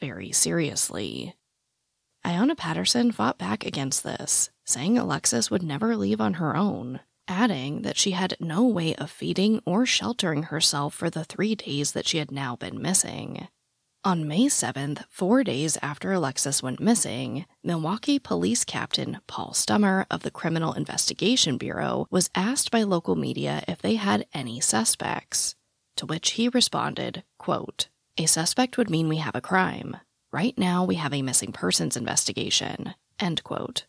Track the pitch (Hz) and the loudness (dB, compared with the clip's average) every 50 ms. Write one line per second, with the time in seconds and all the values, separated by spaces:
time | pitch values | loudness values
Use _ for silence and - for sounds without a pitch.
0 | - 135 101 90 95 - - - - 165 170 170 156 143 - - - - - - | -8 -8 -8 -8 -8 -2 0 2 2 2 2 0 0 0 0 -2 -2 -2 -2 -6
1 | 104 71 57 65 - 180 - _ _ _ _ _ _ _ _ _ _ _ _ _ | -6 -6 -6 -8 -8 -10 -12 _ _ _ _ _ _ _ _ _ _ _ _ _
2 | _ _ _ _ - 175 170 175 233 285 330 - - 160 160 165 185 - - 240 | _ _ _ _ -4 -2 2 2 2 2 2 0 -4 -4 -2 0 0 2 2 4
3 | 240 240 220 - - - - - 185 185 214 208 - - - 147 135 131 - - | 4 2 2 0 -2 -2 -2 -2 -4 -4 -4 -4 -4 -6 -4 -4 -2 -2 -2 -2
4 | - 147 - - 131 - - - - - _ _ _ - - 120 139 185 233 247 | -2 -4 -6 -6 -2 0 0 0 0 0 _ _ _ -4 -4 -2 2 2 2 4
5 | - 175 139 170 - - 240 240 214 - 220 202 180 156 139 151 220 226 233 208 | 2 2 -2 0 0 0 2 2 0 2 0 -2 0 -2 -2 0 0 0 2 2
6 | 196 202 214 214 220 208 185 160 170 147 117 156 208 202 156 92 117 123 127 131 | 2 0 2 2 0 0 0 0 0 0 2 2 2 0 0 -2 -6 -8 -10 -10
7 | - _ _ _ _ - 185 185 233 233 180 131 131 139 151 - 247 - - - | -12 _ _ _ _ -6 0 2 2 2 2 0 -4 -4 -6 -4 -6 -4 0 2
8 | - 202 180 180 185 175 - - - 165 151 190 247 254 214 175 160 160 - - | 2 2 2 0 0 0 -2 -4 -4 -2 2 4 4 4 4 2 0 0 -2 -2
9 | 147 160 - - - 165 175 - 196 214 220 - - - 175 214 254 247 - - | -6 -8 -8 -6 -4 -2 2 4 4 4 4 2 2 2 2 2 2 2 2 0
10 | - 214 240 - - 170 151 143 160 - 147 156 170 - - 143 143 147 - - | 0 -2 -2 0 0 0 0 0 -2 -2 0 2 2 2 2 0 -2 -4 -4 -4
11 | 175 170 - 165 160 - - - 185 220 220 208 - - 143 143 147 - - - | -4 -4 -4 -4 -8 -8 -4 -2 0 0 0 -2 -4 -6 -4 -2 -2 -2 -2 -2
12 | - - - 156 151 - 139 139 139 123 117 - - 90 - 107 110 151 190 - | -2 -2 -2 -2 -2 -4 -6 -6 -6 -6 -6 -8 -8 -10 -8 -4 -2 2 2 2
13 | - - - - - - - - - - _ _ _ _ _ _ _ _ _ _ | 2 0 -4 -8 -8 -8 -8 -10 -10 -12 _ _ _ _ _ _ _ _ _ _
14 | - 196 180 165 156 147 151 185 254 285 - - - 113 - 135 139 151 147 - | 0 0 0 2 0 0 4 4 4 4 4 2 0 -2 -2 -4 -4 -4 -4 -6
15 | - - - - 190 180 233 262 262 180 120 131 156 160 - - - 143 147 - | -8 -14 -6 -2 2 4 4 4 4 2 0 0 0 0 0 -2 -4 -6 -6 -4
16 | - 185 196 180 156 135 - - - 139 143 - - 131 123 - 135 208 240 - | -2 0 2 2 2 0 0 -2 -2 0 0 -2 -2 -2 -4 2 4 4 4 4
17 | - - 104 123 131 120 - - 180 - _ _ - 165 170 165 156 160 202 233 | 2 -2 -2 -4 -4 -4 -4 -6 -8 -10 _ _ -4 -2 -2 0 0 -2 -4 -2
18 | - - 285 269 - - 185 170 175 196 233 - - - - - - - - - | 0 2 2 2 2 0 0 2 2 2 2 0 0 -2 -4 -6 -4 -2 -2 -2
19 | 131 - - 208 - - - - - - - - - - 214 214 208 196 190 190 | -2 -4 -6 -8 -10 -12 -10 -8 -8 -2 -2 -2 2 4 4 6 6 6 4 2
20 | - - - 175 - 151 - - - 165 160 160 165 160 - - 147 - - - | 0 -2 -4 -4 -4 -6 -6 -4 -2 0 0 0 0 0 -2 -2 -4 -2 -2 -2
21 | - - - - - 208 254 262 - 160 127 - - - - 175 156 131 120 127 | -2 -2 -2 0 2 4 4 4 4 2 0 -2 -4 -4 -4 -2 -2 0 0 -2
22 | - - - 185 180 - - 185 185 226 269 277 - - - 226 214 202 185 170 | -2 2 2 2 2 2 0 0 0 2 0 0 0 2 2 2 4 2 2 0
23 | - 190 180 160 143 127 - - 143 143 147 151 - - 175 - - 202 226 220 | 2 0 0 0 0 -2 -4 -4 -4 -2 -4 -4 -4 -6 -6 -2 0 0 0 2
24 | 202 196 214 208 - - - 156 123 120 113 139 - - - 220 226 - - - | 2 2 2 2 0 -4 -8 -8 -8 -8 -4 -2 0 2 2 2 2 2 0 0
25 | - - - - - _ - - - - - _ _ _ _ _ _ _ _ - | -2 -4 -4 -4 -6 _ -2 -2 -2 -2 -4 _ _ _ _ _ _ _ _ -8
26 | 139 147 156 170 - - - - 233 247 240 247 233 - - - - 147 - - | -4 -2 -4 -2 -2 -2 0 2 0 2 4 4 2 2 0 -2 -2 -2 -4 -4
27 | - - - 180 - _ _ - - - - - - - - - - - _ _ | -6 -6 -6 -8 -14 _ _ -8 -2 -2 -2 -2 -2 -8 -4 -6 -6 -6 _ _
28 | _ _ _ - 160 160 - 165 160 - - 262 254 254 - - 233 208 160 160 | _ _ _ 0 2 2 2 4 2 2 2 2 2 2 2 0 2 2 2 2
29 | 165 156 156 160 151 113 - - - - 185 185 185 175 - - - - - - | 2 2 0 0 -2 -4 -4 -6 -2 2 2 4 4 2 -2 -6 -8 -10 -12 -12
30 | - _ _ _ _ _ - 139 190 254 - - 190 180 175 180 185 185 185 170 | -16 _ _ _ _ _ -2 0 0 0 2 2 2 2 4 2 2 2 2 0
31 | 156 139 143 139 135 131 120 - 104 107 110 - - 185 185 - 165 143 - 123 | 0 -2 0 0 0 2 0 0 0 0 -6 -2 0 0 2 2 0 0 -2 -2
32 | 120 - - - - - - - - - - - - - - - - - - - | -2 0 0 0 0 0 -2 -2 -2 0 0 0 0 -2 -6 -6 -8 -10 -12 -12
33 | _ _ _ - 214 175 160 151 - - - - - - 254 - - | _ _ _ -4 -2 -2 -2 -4 -4 -6 -6 -6 -6 -6 -6 -8 -10